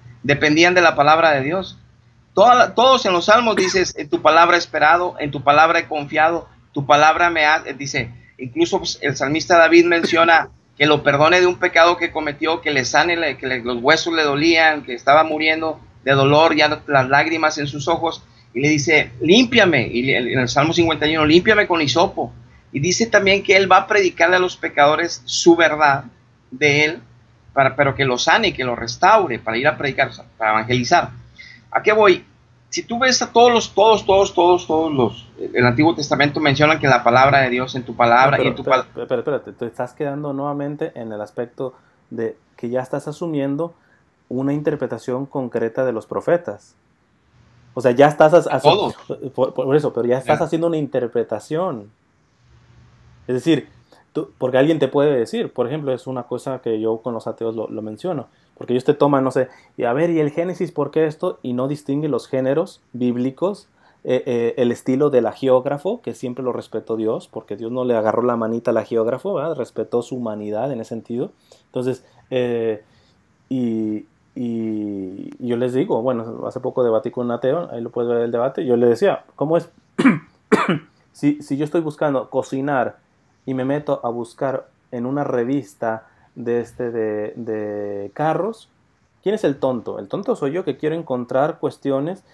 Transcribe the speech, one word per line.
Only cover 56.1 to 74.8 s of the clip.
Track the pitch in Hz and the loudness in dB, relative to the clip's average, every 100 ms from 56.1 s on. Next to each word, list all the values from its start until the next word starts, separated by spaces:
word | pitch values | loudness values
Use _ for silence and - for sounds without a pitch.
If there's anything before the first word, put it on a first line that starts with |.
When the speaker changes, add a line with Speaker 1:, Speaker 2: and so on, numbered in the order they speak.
| 131 | -10
Speaker 2:
cosa | 120 123 139 127 | -8 -8 -8 -8
que | 120 110 | -4 -2
yo | 110 113 | -2 -4
con | 127 | -6
los | 117 113 | -8 -10
ateos | 110 113 | -8 -6
lo, | 113 107 | -6 -8
lo | 110 | -8
menciono, | 107 107 180 156 117 _ _ - | -12 -10 -8 -8 -10 _ _ -14
porque | - | -4
ellos | 123 | -2
te | - | 0
toman, | 147 147 143 | 2 4 4
no | 131 | 0
sé, | 135 127 - _ - | -2 -4 -6 _ -6
y | |
a | 120 | -2
ver, | 127 170 | 0 0
¿y | 165 | 0
el | 147 | -2
Génesis | 147 175 175 180 | -2 -6 -4 -6
por | - 143 | -4 -4
qué | 156 156 | 0 -2
esto? | 151 - - | -2 -8 -6
Y | 131 | -8
no | 123 135 | -4 -4
distingue | 143 - 143 156 | -6 -6 -4 -2
los | 123 - | -4 -4
géneros | 135 131 139 190 - _ | -4 -2 -2 -4 -8 _
bíblicos, | 120 123 120 127 135 180 208 _ _ _ _ | -4 -2 -2 -4 -4 -6 -6 _ _ _ _
eh, | - 127 - | -4 -2 -2
eh, | 120 117 - | -2 -2 0
el | 120 | 0
estilo | 113 - 131 147 | 0 -2 0 2
del | 131 110 | 2 0
agiógrafo, | - 131 127 135 143 190 240 | -2 2 2 2 -6 -6 -6
que | - | -10
siempre | 117 127 123 | -10 -10 -8
lo | 127 | -6
respetó | 117 - 113 - 113 | -6 -8 -10 -6 -4
Dios, | 110 143 - | -4 -4 -8
porque | 113 - 104 | -16 -12 -10
Dios | 113 | -8
no | 127 | -6
le | 127 | -2
agarró | 120 107 107 | 0 0 0
la | 123 117 | 0 -2
manita | 113 117 120 | -2 -4 -2
al | 113 | -2
agiógrafo, | 107 117 113 123 190 | -2 -2 -2 -4 -6
¿verdad? | 185 156 | -6 -6
Respetó | 147 113 - 110 120 | -8 -10 -8 -6 -6
su | 120 135 | -6 -8
humanidad | 117 107 104 104 135 | -8 -8 -8 -6 -6
en | 123 | -8
ese | 110 | -10
sentido. | 117 - 117 165 _ _ _ _ | -12 -10 -8 -8 _ _ _ _
Entonces, | 131 127 127 _ _ - | -8 -6 -6 _ _ -8
eh, | 131 123 117 113 110 _ _ _ _ _ _ - | -4 -2 -2 -4 -6 _ _ _ _ _ _ -10
y, | 131 120 113 107 107 - _ _ | -6 -4 -4 -4 -6 -10 _ _
y | - 120 113 110 107 | -10 -8 -6 -6 -6